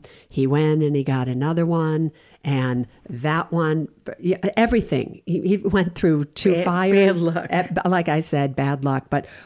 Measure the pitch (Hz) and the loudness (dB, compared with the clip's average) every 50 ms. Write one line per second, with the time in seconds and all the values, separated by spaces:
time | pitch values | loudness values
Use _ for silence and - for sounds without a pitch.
0 | - - - - - _ - 139 135 131 139 151 156 156 156 156 151 147 147 143 | -6 -10 -20 -20 -20 _ -4 -2 0 2 2 2 2 2 2 2 2 2 0 0
1 | 135 139 135 131 127 127 127 123 139 156 165 170 170 165 170 165 160 156 156 156 | 0 0 0 -2 -2 -2 -2 -2 -2 -2 0 0 0 0 0 0 0 0 0 0
2 | 160 156 - - - - - - - 143 139 131 131 127 123 123 120 - - - | -2 -2 -4 -8 -20 -20 -20 -10 -4 -2 0 0 0 0 0 -2 -4 -6 -8 -20
3 | - - - 120 127 151 156 165 - - 165 170 165 156 156 160 147 - - _ | -16 -14 -10 -6 -2 -2 0 -2 -2 -2 -2 0 0 0 0 -2 -2 -6 -10 _
4 | - - - - - 175 185 175 - 190 - - 233 220 247 226 - - 156 127 | -14 -12 -10 -6 -2 -2 -2 0 -2 -2 0 2 2 2 2 0 0 0 -2 -2
5 | - - - - - - 170 185 - 185 202 190 - 196 185 196 175 175 170 - | -4 -4 -8 -12 -6 -4 -4 -2 0 0 0 0 0 0 0 0 0 0 -2 0
6 | - 175 160 147 147 147 - - - 196 180 170 180 180 175 180 185 190 196 196 | 2 2 2 2 0 -4 -4 -2 0 2 2 2 0 0 0 0 2 4 4 6
7 | 196 190 185 170 170 165 165 175 - - - 180 180 - 170 175 - 175 185 180 | 6 4 4 2 0 0 0 -2 -4 -2 -2 -2 -2 0 -2 -2 0 2 2 2
8 | 170 170 147 156 160 - - 143 139 139 131 - 139 139 143 135 135 139 135 135 | 2 0 0 0 0 0 0 0 0 0 -2 -2 -2 -2 -2 -2 -2 -2 -2 -2
9 | - - - 143 - - - - - | -2 -2 -4 -4 -4 -6 -14 -20 -10